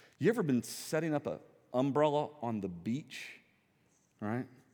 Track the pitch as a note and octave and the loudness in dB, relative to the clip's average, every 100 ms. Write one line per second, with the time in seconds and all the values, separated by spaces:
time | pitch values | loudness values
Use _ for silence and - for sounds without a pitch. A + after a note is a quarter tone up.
0 | - - E3+ A#3+ D#3 B2 - - - D#3 | -20 0 2 4 2 2 0 -8 -4 -2
1 | E3 D3 - D#2 - - _ B2 C#3 D3 | 0 0 -2 -6 -10 -20 _ 0 2 4
2 | D3+ D3 D3 - A#2 A2 F#2+ F2 G2 B2+ | 4 4 -2 -4 -4 -2 -4 -4 -4 -4
3 | - - - - _ _ _ _ _ _ | -6 -14 -14 -18 _ _ _ _ _ _
4 | _ _ G#2+ A#2+ - - _ | _ _ -4 -4 -6 -14 _